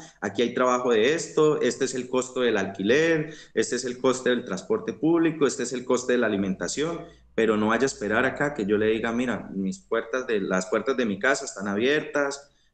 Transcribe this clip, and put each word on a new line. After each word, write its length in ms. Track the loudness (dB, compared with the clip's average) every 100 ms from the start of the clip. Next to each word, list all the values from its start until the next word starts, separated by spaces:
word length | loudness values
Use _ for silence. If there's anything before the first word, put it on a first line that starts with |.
| -16 -8
aquí 220 | -6 0
hay 100 | 0 2
trabajo 380 | 2 2 2
de 200 | 4 4
esto, 480 | 2 -2 4 4 4
este 240 | 0 0 -2
es 80 |
el 160 | -4 -2
costo 320 | -2 -2 0
del 160 | 2 2
alquiler, 800 | -2 -2 4 4 4 2 -2 -10 -6
este 220 | -2 -2 -2
es 100 | -4
el 140 | 0
coste 320 | 0 2 0
del 140 | 0 -2
transporte 480 | -8 -2 -2 -2
público, 520 | -2 2 2 2 2 0
este 160 | 0
es 120 | -6
el 120 | -6 0
coste 280 | 0 2
de 40 | 2
la 80 | 2
alimentación'". 800 | 0 -2 -2 -4 -2 -4 -4 -12 -20 _ 0
Pero 180 | 2 4
no 120 | 2
vaya 160 | 2
a 20 | 0
esperar 400 | -2 -2 0 0
acá 300 | 0 -4 -2
que 100 | 0
yo 140 | 2
le 80 | 2
diga, 240 | 0 -2
"Mira, 380 | -2 -2 -4 -6
mis 240 | -6 -6 -6
puertas 460 | -4 -4 -2 -6 -2
de, 160 | -2
las 240 | 0 -2 0
puertas 320 | -2 0 0
de 80 | -2
mi 140 | 0
casa 260 | 0 0 -4
están 220 | -8 -4
abiertas". 840 | 0 0 0 -2 -2 -2 -4 -16 _ _